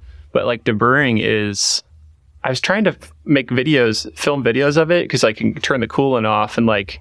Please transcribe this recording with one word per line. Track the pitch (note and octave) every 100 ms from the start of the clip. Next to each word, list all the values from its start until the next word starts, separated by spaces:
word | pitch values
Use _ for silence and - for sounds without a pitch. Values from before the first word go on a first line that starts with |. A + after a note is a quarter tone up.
| - - -
But, | - -
like, | A#2
deburring | - G#2+ A#2 C3+ C#3 A2
is, | A2 A2 G#2 G2+ - - - - - _ _ -
I | B2+
was | C3
trying | - G3
to | G3
f-, | - - -
make | - C#3+ B2
videos, | B2 C3+ C#3+ A#2 G#2+ - -
film | - C#3+
videos | B2 A#2 C#3+ D3+
of | D#3+
it, | F3 -
'cause | C3
I | A#2
can | G#2+ A2+
turn | - - C3+
the | G#2+
coolant | - C#3 B2+ A2
off | G#2+ G#2 -
and, | A2+
like, | G#2 G2 -